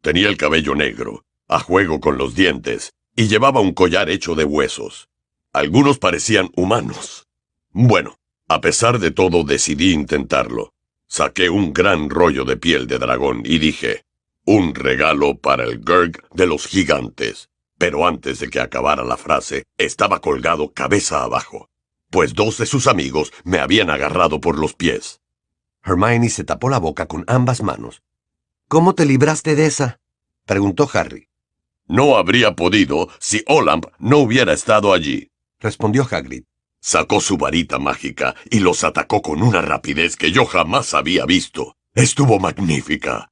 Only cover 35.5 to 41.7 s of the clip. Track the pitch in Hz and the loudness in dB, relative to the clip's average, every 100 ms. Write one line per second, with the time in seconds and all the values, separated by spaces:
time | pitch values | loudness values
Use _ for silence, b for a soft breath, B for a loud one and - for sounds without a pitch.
35.5 | _ 110 - 110 113 127 87 65 64 - | _ -8 -2 -2 0 0 -4 -6 -14 -16
36.5 | _ _ _ - 82 78 104 - 90 69 | _ _ _ -2 -2 2 0 0 -2 0
37.5 | 80 78 67 69 65 71 67 65 - B | -2 -2 -4 -4 -6 -8 -4 -6 -6 B
38.5 | 113 95 87 - - 73 107 - 76 113 | 2 2 2 -2 -2 -2 -2 -2 0 2
39.5 | 95 76 71 - 71 85 - 78 95 127 | 2 0 -4 -4 -2 -2 0 0 2 0
40.5 | 92 80 123 - 78 71 87 64 90 - | 0 0 -2 -2 -4 0 -2 2 0 0
41.5 | - 69 | -10 -10